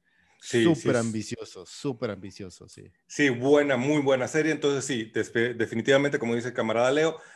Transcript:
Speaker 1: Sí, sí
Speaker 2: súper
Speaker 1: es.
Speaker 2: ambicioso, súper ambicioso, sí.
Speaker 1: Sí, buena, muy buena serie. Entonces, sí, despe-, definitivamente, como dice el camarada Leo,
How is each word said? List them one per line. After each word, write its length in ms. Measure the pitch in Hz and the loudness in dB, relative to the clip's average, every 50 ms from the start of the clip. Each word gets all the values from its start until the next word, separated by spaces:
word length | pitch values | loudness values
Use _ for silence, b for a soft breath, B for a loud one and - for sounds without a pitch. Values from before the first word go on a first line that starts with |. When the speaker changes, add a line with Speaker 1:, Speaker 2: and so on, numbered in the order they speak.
| _ _ _ _ _ _ _ _ | _ _ _ _ _ _ _ _
Speaker 1:
Sí, 180 | - - - 117 | -8 -2 2 4
sí 60 | 113 | 4
Speaker 2:
súper 300 | 170 160 123 - - 127 | 4 4 2 2 0 0
Speaker 1:
es. 40 | 117 | 0
Speaker 2:
ambicioso, 640 | 113 113 110 110 104 - 120 113 107 - - 95 85 | 0 -2 -4 -6 -6 -8 -10 -12 -12 -14 -16 -18 -18
súper 440 | - - - - 143 127 113 127 110 | -18 -14 -8 -8 -8 -6 -4 -6 -6
ambicioso, 560 | 101 98 104 98 - - 98 90 - - - - | -6 -8 -12 -14 -14 -14 -16 -16 -16 -20 -20 -20
sí. 240 | - 101 95 92 _ _ _ - | -20 -20 -20 -20 _ _ _ -8
Speaker 1:
Sí, 220 | - - 147 139 | -2 0 2 2
buena, 460 | 117 117 123 139 147 147 143 143 131 | 2 0 2 4 4 6 4 4 0
muy 240 | 120 127 147 151 147 | 0 0 0 0 2
buena 240 | 135 135 135 127 123 110 | 2 2 2 2 0 0
serie. 220 | - 156 156 160 | -2 0 0 0
Entonces, 320 | 151 143 147 143 143 135 120 | -2 0 0 0 0 -2 -2
sí, 260 | - 131 113 107 107 | -4 -4 -4 -6 -4
despe-, 420 | - 113 104 - - 120 117 123 120 | -4 -4 -4 0 0 0 0 0 0
definitivamente, 640 | 113 110 104 117 113 107 135 135 139 143 143 143 - | -4 -4 -2 -2 -2 2 4 4 4 4 2 -2 -2
como 140 | 117 117 117 | -2 -2 -2
dice 120 | 120 117 127 | -2 -4 -4
el 60 | - | -4
camarada 360 | 123 113 110 110 117 123 131 | -2 -2 0 0 2 2 2
Leo, 240 | 139 151 156 165 160 B B B B | 2 2 0 0 -2 B B B B